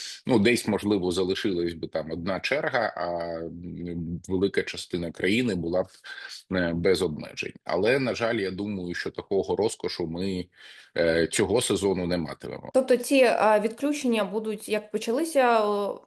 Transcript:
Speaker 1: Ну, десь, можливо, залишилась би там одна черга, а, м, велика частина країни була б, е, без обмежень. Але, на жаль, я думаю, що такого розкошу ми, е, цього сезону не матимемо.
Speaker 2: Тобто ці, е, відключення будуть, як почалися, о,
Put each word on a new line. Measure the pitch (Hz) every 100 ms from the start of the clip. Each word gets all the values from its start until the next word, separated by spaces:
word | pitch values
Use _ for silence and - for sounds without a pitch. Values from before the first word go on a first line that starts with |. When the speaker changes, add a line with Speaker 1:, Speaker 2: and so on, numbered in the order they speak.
| - - -
Speaker 1:
Ну, | 120
десь, | 107 120 -
можливо, | 98 104 104 90
залишилась | 87 92 95 107 87 85
би | 82 82
там | 80 76
одна | 82 85 90
черга, | - 139 156 131 110 -
а, | 87 85 85 82
м, | 82 85 87 82 87 85 82 87 -
велика | 95 98 -
частина | - - - 87 85
країни | - 92 110 123 92
була | 82 104
б, | 110 - - - - - -
е, | 90 85
без | 85 95 87
обмежень. | 90 76 - - - -
Але, | - 85 104 135
на | 123 104
жаль, | 113 117
я | 95
думаю, | 92 104 101 87
що | 87 -
такого | - - 98 87 87
розкошу | 110 - 90 - 82
ми, | 85 98 92 90 _ - - - -
е, | 82 82 80
цього | - 92 110
сезону | - 98 98 90 87
не | 87
матимемо. | 76 67 60 - -
Speaker 2:
Тобто | 262 254 247
ці, | 247 277
е, | 240 - 208 214
відключення | 214 220 285 294 254 226
будуть, | 190 208 214 214 -
як | 208 208
почалися, | 214 220 247 330 285 247 226 208
о, | 208 202 -